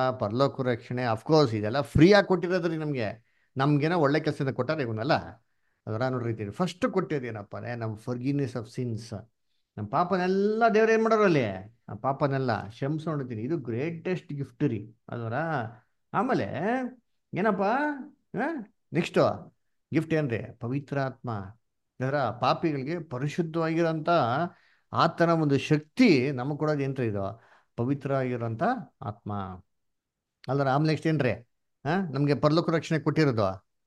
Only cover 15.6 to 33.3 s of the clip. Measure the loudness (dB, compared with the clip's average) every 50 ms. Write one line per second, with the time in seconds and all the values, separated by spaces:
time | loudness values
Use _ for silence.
15.6 | -6 -6 -10 -16 _ _ _ _ _ _ -4 -2 0 0 0 0 -2 -2 -4 -4
16.6 | -2 -2 -2 -2 -4 -6 -10 -14 _ _ _ _ _ _ -6 -2 0 0 0 0
17.6 | 0 0 0 0 -2 -2 -4 -6 -10 -16 -18 _ _ _ -6 -6 -4 -4 -4 -6
18.6 | -10 -12 _ _ _ -6 -4 -2 -2 0 2 2 2 2 2 -2 -10 -18 _ _
19.6 | _ _ _ _ _ -4 -2 -2 0 0 0 -2 0 0 -2 -4 -6 -8 -12 -10
20.6 | -8 -6 -6 -6 -6 -4 -4 -4 -4 -4 -6 -8 -8 -8 -8 -8 -8 -10 -14 _
21.6 | _ _ _ _ _ _ _ -6 -4 -2 -2 0 0 -2 -2 0 0 0 0 2
22.6 | 0 -2 -2 -2 -4 -6 -6 -8 -8 -8 -8 -6 -4 -4 -2 -2 -4 -2 -2 -2
23.6 | -2 0 0 0 2 0 0 -2 0 2 2 2 4 2 0 0 -2 -4 -6 _
24.6 | _ _ _ _ _ -4 0 2 2 2 4 2 2 4 4 4 4 4 2 2
25.6 | 2 4 2 2 0 _ 2 6 8 8 8 6 4 2 0 -2 -4 -4 -4 -2
26.6 | 0 0 0 0 0 -2 -2 0 -2 0 0 -2 -2 -4 -6 -8 _ _ _ _
27.6 | _ _ _ -2 -2 0 0 -2 -2 -2 -2 0 0 -2 -2 -4 -4 -4 -4 -2
28.6 | 0 0 0 -2 -6 -12 _ -14 -10 -10 -10 -10 -8 -6 -6 -6 -6 -8 -10 -14
29.6 | -18 _ _ _ _ _ _ _ _ _ _ _ _ _ _ _ -6 -2 0 0
30.6 | 2 2 2 2 2 2 0 0 0 0 2 2 2 0 0 -2 -6 _ _ _
31.6 | _ _ _ _ -4 -2 -2 -2 -2 -2 -2 0 0 2 2 2 2 2 2 2
32.6 | 2 2 0 0 0 0 -2 -2 0 0 2 2 4 2